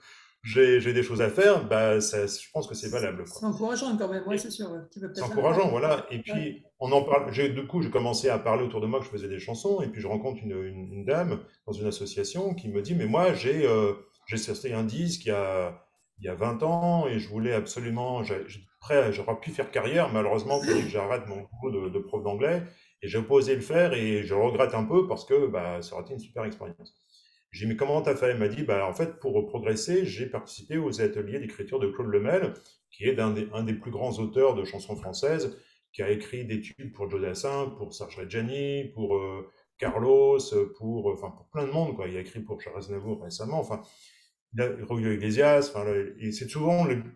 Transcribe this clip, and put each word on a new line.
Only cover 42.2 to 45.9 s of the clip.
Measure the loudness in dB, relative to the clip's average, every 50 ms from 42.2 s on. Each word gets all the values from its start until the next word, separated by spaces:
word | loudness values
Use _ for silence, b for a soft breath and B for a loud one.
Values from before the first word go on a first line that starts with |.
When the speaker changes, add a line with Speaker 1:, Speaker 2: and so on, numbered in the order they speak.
| -8 -10 -10 -10
Speaker 1:
pour | -10 -8 -10 -10
Charles | -10 -10 -12 -10
Aznavour | -10 -8 -8 -8 -6 -6 -6 -6 -8
récemment, | -10 -10 -8 -6 -4 -4 -4
enfin, | -4 -4 -6 -8 B B B B B B B B B B B B _ _ -4
il | -2
a, | -2 -2 -2 -4 -6 -4
Julio | -2 0 0 0
Iglesias, | 0 0 0 0 4 6 6 8 8 6 6 2 -2
enfin, | -4 -2
le, | 0